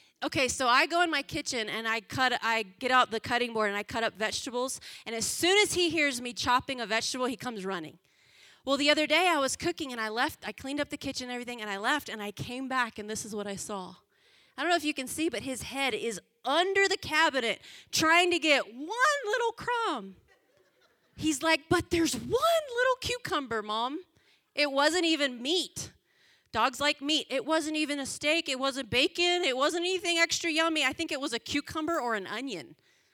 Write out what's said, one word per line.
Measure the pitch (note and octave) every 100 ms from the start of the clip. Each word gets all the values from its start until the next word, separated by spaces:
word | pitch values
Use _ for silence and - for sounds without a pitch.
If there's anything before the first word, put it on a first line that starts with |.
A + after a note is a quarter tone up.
| _ _
Okay, | C#4+ D#4+ B3+
so | - C4
I | B3+ D#4
go | E4+
in | F4
my | D4
kitchen | - B3 D4 B3+ A3
and | A#3 A3+
I | A3+
cut, | G3+ - B3+ B3
I | A3+ A3+ G3+ -
get | B3+
out | B3+ A#3+
the | A3
cutting | - A#3+ A#3+
board | A3+ G#3+
and | G3+
I |
cut | G#3 A#3+
up | A3+
vegetables. | F#3+ A3 - - A#3+ B3+ - - - -
And |
as | A3+ -
soon | - E4 G4+
as | G#4
he | - F4
hears | D#4+ D4 A#3+
me | B3
chopping | G#3 - B3 C4 C4
a | A3
vegetable, | A3 - C4 B3+
he | B3
comes | B3 A3+ F#3
running. | F#3 D#3 - _ _ _ _ - -
Well, | - C4+
the | C#4+
other | D4 D4+
day | D4+ F4+
I | D#4
was | C4+ -
cooking | E4 E4+ C4+
and | B3
I | A3
left, | A3 D4 - G3+
I |
cleaned | G#3+ C4 C#4+
up | C#4+
the | D4
kitchen | C4+ C4+ B3
and |
everything, | B3 A#3+ A#3+
and | G#3+
I | G3
left | A3 D4 C#4+
and | A#3
I | G#3
came | - - B3 C4
back | C4 A#3 A3
and | G#3+
this | G#3+ G#3+
is | G#3
what | G3+
I | G3
saw. | - G3+ F3+ F#3 _ _ _ _ _ -
I |
don't | D#4
know | F4
if | D4
you |
can | D4 B3+
see, | - D#4+
but | A#3
his | C4 B3
head | - C4+ C4+
is | G#3+ A#3 G3 - _ A#3
under | D4+ F4+ G4 G4
the | G4
cabinet | - D4+ D#4+ C4+ A3+ F#3+ - - -
trying | - D#4+ E4+ F4+
to | E4+
get | D#4 C#4 G#3
one | A#3+ D4+ A4+ C#5+ C#5+ A4
little | A#4 A#4
crumb. | A#4 - A#4+ A4 C#4 G3 F#3+ _ _ _ _ _ _ _ _ _ -
He's | D#4 C#4+
like, | D#4+ D#4+ -
"But | F4 -
there's | E4+ E4 -
one | A#3+ A4 D#5+ E5 D5 A#4+
little | B4+ B4+
cucumber, | - B4 - E4 C4 A3
Mom." | G#3 G#3+ A#3+ D#4 F#4 _ _ _ _ -
It | D4
wasn't | C4+ D4 E4+
even | E4+ D#4+ C#4+ B3
meat. | B3+ F4+ A3+ - - - _ _ _ _ _
Dogs | A3+ B3 A#3+
like | D4 D4
meat. | C#4 D#4 -
It | C4 B3+
wasn't | D#4+ D4+ D#4
even | D4+ C#4+
a | A#3
steak. | - D4 E4 E4
It | C4
wasn't | C4+ C4 A#3+
bacon. | A#3 D4 - F4 F4+
It | C#4+ B3+
wasn't | C#4+ E4+ F4+
anything | F#4 F4 E4
extra | E4+ - E4+
yummy. | D#4 E4 D#4
I | C4
think | - D#4+
it | D4
was | C4+
a | A3+
cucumber | - C#4+ - E4 D#4 E4+
or | A#3+ G#3+
an | F3+
onion. | G#3 C4+ F#3 B2+ D#3 _ _ _